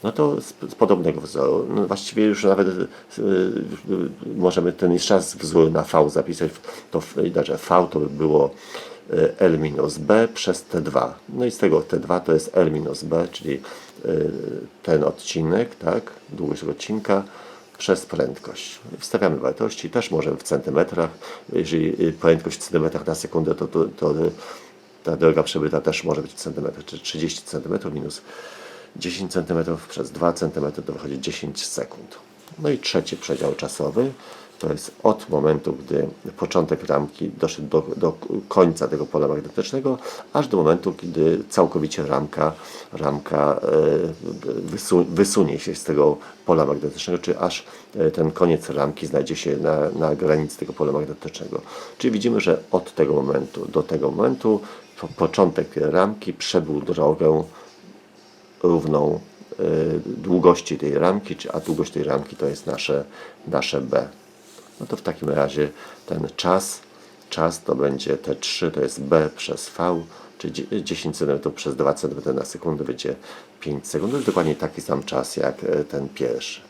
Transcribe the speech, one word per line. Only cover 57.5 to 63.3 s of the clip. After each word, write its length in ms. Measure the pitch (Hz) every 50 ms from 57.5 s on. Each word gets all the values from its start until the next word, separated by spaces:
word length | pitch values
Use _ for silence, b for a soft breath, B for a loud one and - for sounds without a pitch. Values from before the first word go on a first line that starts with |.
| B B B B B B B B - - - - _ - - - - - - - - - -
równą, 560 | 87 85 82 76 78 76 73 73 76 78 82 - - - - - - - -
e, 40 | - 82 80 80 78 80 78 80 -
długości 720 | - 120 - - 98 90 90 85 90 87 - - - 78
tej 160 | 73 73 73 71
ramki, 420 | 73 80 90 95 104 - - -
czy, 160 | - - -
a 80 | - 80
długość 320 | 80 - 78 76 85 -
tej 120 | - 76 73
ramki 320 | 73 69 69 71 - 69
to 120 | - 73
jest 180 | 69 71 73 -
nasze, 380 | 76 69 67 - - 71 69 71 - B B B B